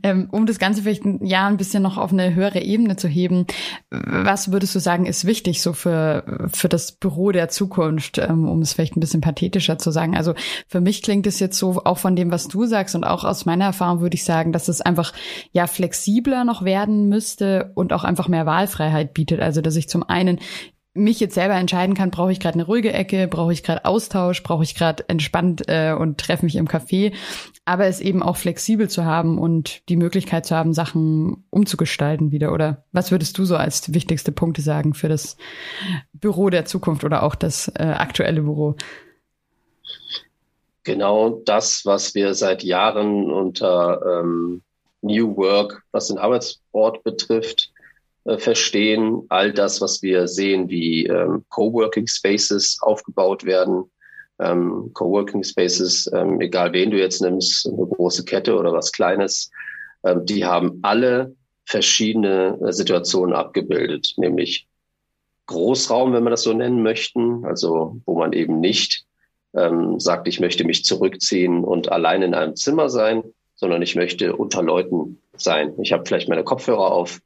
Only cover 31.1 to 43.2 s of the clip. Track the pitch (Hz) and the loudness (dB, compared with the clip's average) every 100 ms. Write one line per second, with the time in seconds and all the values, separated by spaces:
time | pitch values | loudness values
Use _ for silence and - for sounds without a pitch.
31.1 | 156 160 - _ 190 208 165 156 - 147 | 2 0 -4 _ 0 2 2 -2 0 0
32.1 | 151 156 147 151 156 151 139 _ 180 180 | 2 0 0 0 0 0 -2 _ -4 0
33.1 | 180 156 - 190 170 151 - - 165 - | 0 0 -2 0 2 0 -2 -2 -2 0
34.1 | 160 - 147 165 160 147 151 147 143 160 | -2 -2 -2 -2 0 -2 0 0 -2 -2
35.1 | 156 - - - - - - 190 170 - | -2 -4 -14 -18 -16 -14 -12 -6 -6 -8
36.1 | - 214 175 196 180 156 190 180 156 151 | -4 -2 2 2 2 0 -4 -2 -2 0
37.1 | 156 147 - - - - - 160 151 - | 0 0 0 -2 -2 -6 -2 -2 0 -2
38.1 | - - 156 147 151 151 151 - - - | 0 0 2 0 0 -2 -2 -8 -14 -20
39.1 | _ _ _ _ _ _ _ - - - | _ _ _ _ _ _ _ -18 -18 -12
40.1 | - - _ _ _ _ _ - 95 101 | -12 -14 _ _ _ _ _ -6 -2 2
41.1 | 104 113 113 - 107 113 - 101 98 - | 4 2 0 0 2 2 -2 0 0 0
42.1 | 101 98 92 98 92 90 90 104 107 104 | 0 0 2 0 0 0 2 2 2 0
43.1 | 104 | 0